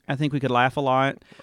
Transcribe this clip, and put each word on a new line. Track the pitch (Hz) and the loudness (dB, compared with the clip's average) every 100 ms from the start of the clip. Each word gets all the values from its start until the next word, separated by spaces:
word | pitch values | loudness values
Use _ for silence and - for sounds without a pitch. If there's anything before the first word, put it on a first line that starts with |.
| - | -6
I | 139 | -4
think | 147 | -2
we | 143 | -2
could | 127 | 0
laugh | 123 127 147 | 2 2 0
a | |
lot. | 135 131 135 - - - | 0 2 0 -4 -14 -18